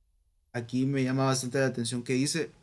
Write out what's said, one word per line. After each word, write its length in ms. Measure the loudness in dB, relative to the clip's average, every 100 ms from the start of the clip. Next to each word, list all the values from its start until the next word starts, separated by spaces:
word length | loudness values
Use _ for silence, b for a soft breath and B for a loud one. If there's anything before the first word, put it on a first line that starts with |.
| _ _ _ _ _
aquí 340 | -8 -4 -2 0
me 160 | 0
llama 220 | 0 2
bastante 340 | 2 2 0 0
la 80 | 2
atención 380 | 0 -4 -4
que 80 | -2
dice, 400 | 0 0 -2 -4 -10